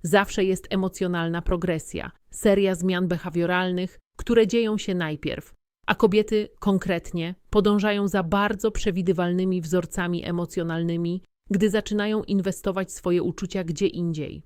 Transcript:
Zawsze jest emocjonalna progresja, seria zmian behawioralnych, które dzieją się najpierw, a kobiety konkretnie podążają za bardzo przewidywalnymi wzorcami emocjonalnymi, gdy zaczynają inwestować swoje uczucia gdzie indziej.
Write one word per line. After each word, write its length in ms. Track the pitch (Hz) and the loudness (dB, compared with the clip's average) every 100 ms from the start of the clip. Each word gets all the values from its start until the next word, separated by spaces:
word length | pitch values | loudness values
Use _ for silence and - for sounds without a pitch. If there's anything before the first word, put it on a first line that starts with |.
Zawsze 420 | 170 190 196 - | 4 2 2 0
jest 220 | 190 185 - | 0 0 -2
emocjonalna 720 | 190 190 - 185 180 165 170 | -2 -2 -2 -2 -2 -2 -2
progresja, 680 | - 175 175 160 - - - - _ | -2 0 0 -2 -4 -10 -10 -14 _
seria 440 | - 220 196 196 | 0 4 4 4
zmian 340 | 175 185 180 180 | 2 0 0 0
behawioralnych, 920 | 170 180 170 170 180 185 180 185 - _ - | -2 -4 -2 0 0 0 -2 -4 -10 _ -12
które 300 | - 233 214 | 2 4 6
dzieją 320 | 233 220 214 | 2 0 -2
się 160 | - | -2
najpierw, 600 | 180 160 151 - - - - _ _ - | -2 -2 -4 -6 -6 -10 -20 _ _ -4
a 80 | |
kobiety 540 | - 220 208 214 214 208 _ | 2 4 4 2 -2 -2 _
konkretnie 760 | 208 196 185 170 - 175 165 185 _ | 0 0 0 -4 -4 -6 -6 -8 _
podążają 580 | 208 202 208 214 202 202 | 2 4 4 2 0 0
za 140 | 196 | 0
bardzo 480 | 170 202 202 196 220 | 2 2 2 0 -2
przewidywalnymi 920 | 214 220 180 180 180 175 180 185 180 | 0 -2 0 0 2 2 2 0 -2
wzorcami 680 | 160 180 175 - 175 175 - | 0 -2 0 -4 -2 -4 -4
emocjonalnymi, 920 | 175 170 - 170 165 170 170 170 185 _ _ - | -4 -4 -4 -4 -2 -2 0 -2 -4 _ _ -4
gdy 200 | 196 208 | 2 2
zaczynają 520 | 208 208 208 208 214 | 2 -2 -2 0 -2
inwestować 720 | - 202 190 185 202 190 185 | 0 -2 -2 -4 -4 -4 -6
swoje 300 | - 185 175 | -4 0 0
uczucia 420 | 180 - 190 196 | 0 -4 -6 -6
gdzie 220 | 170 156 196 | -6 0 -2
indziej. 560 | - 170 156 143 147 | 0 -4 -4 -8 -12